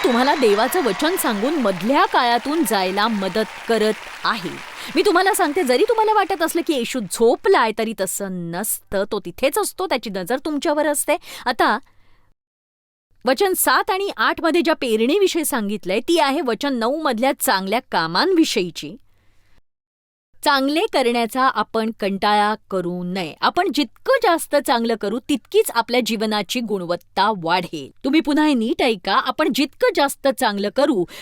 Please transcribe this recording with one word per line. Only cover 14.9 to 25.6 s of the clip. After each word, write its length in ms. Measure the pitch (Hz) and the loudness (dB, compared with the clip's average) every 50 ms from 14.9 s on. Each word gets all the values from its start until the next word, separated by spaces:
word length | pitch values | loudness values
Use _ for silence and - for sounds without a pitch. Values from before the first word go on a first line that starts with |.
| 220 220 226 247 311 415 392 349 - 330 302 | 2 2 2 2 2 4 2 2 2 0 -2
सांगितलंय, 540 | - 294 240 208 196 214 196 - 180 190 233 | -2 -2 -2 -2 -4 -6 -6 -4 -2 -2 -2
ती 200 | - - 339 320 | 0 2 2 2
आहे 220 | 294 269 262 320 | 2 2 2 0
वचन 320 | 330 247 226 - - 285 269 | 0 -2 -2 -2 -2 -4 -2
नऊ 280 | 233 214 240 277 320 | 0 0 -2 -2 0
मधल्या 300 | 311 294 240 214 247 269 285 - | 0 -2 0 2 0 0 0 0
चांगल्या 400 | - - 214 190 190 196 208 247 - - | 0 0 0 0 0 -2 -2 -2 -2 -2
कामांविषयीची. 1040 | - 185 165 160 170 196 262 370 381 330 311 - - 220 180 175 - - - 143 190 277 - _ _ _ _ _ _ _ _ _ - - _ _ _ _ _ _ _ _ _ _ _ _ _ _ _ - - | -2 -2 0 0 0 2 2 4 4 4 4 2 2 -2 -2 -2 -6 -10 -14 -14 -14 -16 -20 _ _ _ _ _ _ _ _ _ -20 -20 _ _ _ _ _ _ _ _ _ _ _ _ _ _ _ -4 0
चांगले 380 | 302 285 269 262 277 294 330 427 453 - | 0 2 2 2 0 0 0 -2 0 0
करण्याचा 500 | 294 262 233 233 240 233 226 - 262 262 | 0 0 2 0 0 -2 -2 0 0 0
आपण 440 | 269 - 208 214 - - 220 220 226 226 - | 2 2 0 -4 -2 -2 -4 -2 -4 -4 -4
कंटाळा 560 | 214 196 196 196 - 208 208 208 208 208 220 214 _ - | -4 -4 -2 0 0 2 2 4 2 2 0 -4 _ -6
करू 340 | 196 185 175 175 180 180 180 | -4 -4 -4 -4 -6 -6 -6
नये. 320 | 180 180 196 175 151 - - | -6 -4 -4 -6 -6 -6 -2
आपण 300 | - 240 - 349 370 381 240 | -2 0 0 2 0 0 0
जितकं 400 | 294 294 - - - - 415 523 539 - | -2 -2 -4 -6 -8 0 0 2 2 4
जास्त 320 | 427 339 320 - - 302 285 277 | 2 2 2 0 0 0 0 2
चांगलं 280 | - 262 233 233 233 226 | 2 0 0 0 0 -2
करू, 240 | 214 - 202 214 262 - - | -2 -2 -4 -4 -4 -4 -2
तितकीच 420 | 294 233 - - - 415 | -4 -4 -2 0 2 2